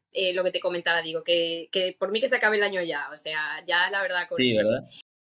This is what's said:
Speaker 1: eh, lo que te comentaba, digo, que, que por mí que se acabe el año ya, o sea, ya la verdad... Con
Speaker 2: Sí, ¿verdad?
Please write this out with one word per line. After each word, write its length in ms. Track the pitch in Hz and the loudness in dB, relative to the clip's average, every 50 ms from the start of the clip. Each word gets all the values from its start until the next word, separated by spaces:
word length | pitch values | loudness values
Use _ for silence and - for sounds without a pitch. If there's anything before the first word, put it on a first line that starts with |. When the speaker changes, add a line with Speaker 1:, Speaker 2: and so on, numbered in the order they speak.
| _ _ | _ _
Speaker 1:
eh, 220 | - 196 190 185 180 | -4 -2 0 0 0
lo 100 | 185 180 | 0 0
que 80 | 180 | 0
te 80 | 175 175 | 0 -2
comentaba, 420 | - 180 175 170 170 175 170 165 | -2 -2 -2 -2 0 0 0 0
digo, 220 | 160 160 160 160 160 | 0 -2 -4 -4 0
que, 460 | 170 170 170 170 165 165 165 160 - | 2 2 2 2 0 -2 -6 -8 -4
que 240 | - 190 185 185 180 | -2 0 0 0 -2
por 140 | - 190 196 | -2 -2 -2
mí 80 | 208 220 | 0 0
que 80 | 262 | 0
se 80 | 247 254 | 0 2
acabe 200 | 233 233 214 214 | 2 2 2 4
el 60 | 208 208 | 4 2
año 180 | 196 196 185 | 2 0 -2
ya, 280 | 175 165 151 143 139 139 151 | -2 -2 -4 -4 -6 -8 -10
o 40 | |
sea, 460 | 151 - 160 156 156 151 147 151 156 156 | -12 -10 -6 -6 -4 -4 -6 -8 -8 -2
ya 240 | 175 170 175 180 190 | 0 2 2 2 2
la 100 | 202 196 | 0 -2
verdad... 260 | 196 180 180 175 175 | -2 -2 -2 -4 -4
Con 100 | - 175 | -2 0
Speaker 2:
Sí, 180 | 135 127 123 113 | 2 2 4 4
¿verdad? 260 | 107 104 107 120 - - - - - - _ _ _ | 4 4 4 2 0 -2 -8 -18 -20 -20 _ _ _